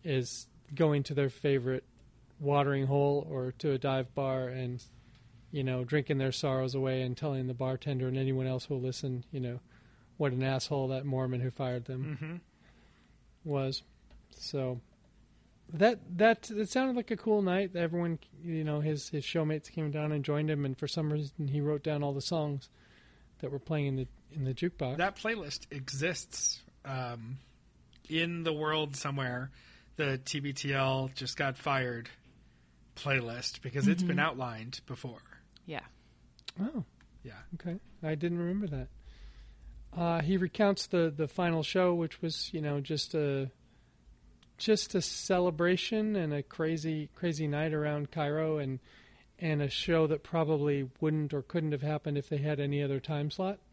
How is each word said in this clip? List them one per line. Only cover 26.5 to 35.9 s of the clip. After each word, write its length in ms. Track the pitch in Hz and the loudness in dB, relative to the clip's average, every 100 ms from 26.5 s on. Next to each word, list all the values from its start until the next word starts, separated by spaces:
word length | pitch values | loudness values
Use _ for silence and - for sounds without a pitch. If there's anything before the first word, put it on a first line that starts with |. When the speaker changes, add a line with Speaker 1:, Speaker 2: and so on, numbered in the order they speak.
| - - - 143 | -2 -10 -16 -8
Speaker 2:
um, 520 | 131 123 120 113 135 - - - _ - - - | -6 -6 -8 -10 -12 -14 -20 -20 _ -20 -20 -4
in 340 | 160 170 170 | -2 0 -2
the 100 | 165 | -2
world 420 | 151 151 156 151 135 | 0 2 2 0 -4
somewhere. 560 | 143 139 127 123 135 - - - - - | -4 -2 -2 -4 -6 -12 -20 -20 -16 -2
The 220 | 143 135 | 0 0
T 220 | 135 147 | -2 -4
B 100 | 143 | -4
T 200 | 139 139 | -4 0
L 360 | 135 135 131 131 - | 2 2 2 -2 -6
just 220 | 131 - | -8 -2
got 180 | 143 131 | -2 -2
fired 540 | 151 135 127 120 117 - - - - - - - - - | 0 0 0 -4 -10 -18 -20 -20 -20 -20 -20 -20 -20 -8
playlist 640 | 143 135 117 120 - - | 0 0 0 -6 -6 -8
because 260 | 135 139 196 | -6 2 4
it's 140 | 180 | 4
been 140 | 180 139 | 2 2
Speaker 3:
Mm-hmm. 80 | 156 | 2
Speaker 2:
outlined 560 | 127 123 110 113 - - | 0 -6 -8 -10 -12 -12
before. 340 | 123 135 110 - - - - - | -10 -10 -12 -20 -20 -20 -20 -10
Speaker 3:
Yeah. 160 | 147 - | -10 -10